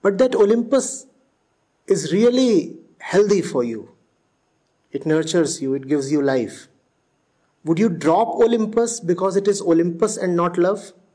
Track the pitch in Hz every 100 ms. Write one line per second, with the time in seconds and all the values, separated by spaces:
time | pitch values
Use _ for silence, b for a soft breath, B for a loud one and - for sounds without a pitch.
0 | 202 190 254 254 202 233 233 269 - -
1 | - _ _ _ _ _ _ _ - 185
2 | 151 180 233 247 254 196 - - - _
3 | - 180 208 202 - 139 120 113 90 _
4 | _ _ _ _ _ _ _ _ _ -
5 | 160 156 160 180 147 - 135 139 135 147
6 | 135 147 139 131 104 - - _ _ _
7 | _ _ _ _ _ _ - 165 220 156
8 | 143 170 226 - 233 233 220 226 233 -
9 | 170 175 190 190 196 202 180 165 175 170
10 | 220 - 185 175 175 175 175 214 - _
11 | _